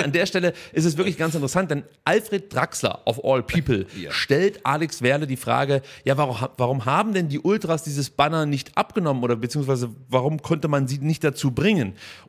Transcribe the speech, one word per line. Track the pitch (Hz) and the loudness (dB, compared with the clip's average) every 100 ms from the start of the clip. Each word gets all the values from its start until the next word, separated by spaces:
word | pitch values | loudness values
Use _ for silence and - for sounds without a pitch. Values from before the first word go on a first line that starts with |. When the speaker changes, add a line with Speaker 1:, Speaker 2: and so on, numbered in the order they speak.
Speaker 1:
an | 147 | 2
der | 165 185 | 0 0
Stelle | 190 175 - - | 2 0 -2 -4
ist | - 165 | 0 2
es | 151 | 2
wirklich | 185 151 | 0 0
ganz | 160 156 | -2 0
interessant, | 139 180 185 | 0 0 0
denn | 147 - _ | -2 -4 _
Alfred | - 208 214 196 - | 0 0 0 -4 -4
Draxler | 123 - - 110 - - | -2 -2 -2 -2 -2 -2
of | 117 | 0
all | - 131 | 2 2
people | - 175 143 107 95 98 | 2 -2 0 0 -2 -10
Speaker 2:
Ja. | 78 | -8
Speaker 1:
stellt | - - 139 196 196 127 | -6 0 2 2 0 -2
Alex | 147 160 - | 0 -2 -2
Werle | 123 143 151 | 0 0 0
die | 127 | -4
Frage, | 117 123 139 139 135 - - | -2 0 2 0 -2 -4 0
ja, | 139 | 0
warum, | 143 113 127 - | 0 -2 -6 -2
warum | 123 135 110 | 0 0 2
haben | 170 214 | 2 2
denn | 190 165 | 0 0
die | 143 | 0
Ultras | 170 208 170 160 | 0 0 0 -2
dieses | 156 143 139 | -2 -4 -4
Banner | - 147 160 151 | 0 2 2 0
nicht | 139 - - | -2 -2 -2
abgenommen | 202 - 170 131 | -2 0 0 2
oder | 120 117 | 2 0
beziehungsweise | 120 151 135 131 123 113 131 | 0 -2 0 0 -2 -6 -2
warum | 127 131 156 | 0 2 -2
konnte | - 165 151 | -2 -2 2
man | 143 131 | 0 0
sie | 139 | -2
nicht | 147 156 | -2 0
dazu | 156 135 139 | -2 0 -2
bringen? | 117 185 208 107 92 - - | 2 2 2 0 -6 -16 -20